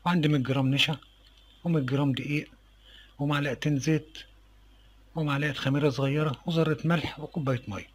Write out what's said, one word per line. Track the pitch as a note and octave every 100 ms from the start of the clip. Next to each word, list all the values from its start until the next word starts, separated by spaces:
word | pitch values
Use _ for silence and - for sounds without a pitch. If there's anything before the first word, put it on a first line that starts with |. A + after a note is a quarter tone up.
| F3
وعندي | F3 D3+
مية | D3
جرام | B2+ C3+ C3
نشا | C#3 - D3 - - - - - -
ومية | E3+ D#3+
جرام | B2+ C3+ C#3+
دقيق | B2 C#3+ D3 - - _ _ - - - -
ومعلقتين | C#3+ D3 C#3+ A#2+ D3+ C#3+
زيت | D#3 D#3 - - - - - - - - - - - E3
ومعلقة | D3 C#3 D3
خميرة | C#3 C3+ C#3 D3
صغيرة | C3 C3+ D3 D#3 C3 -
وذرة | E3 D#3+ D3+ D#3+
ملح | E3+ - -
وكوباية | D3+ F3 C3+ B2 -
مية. | F#2+ -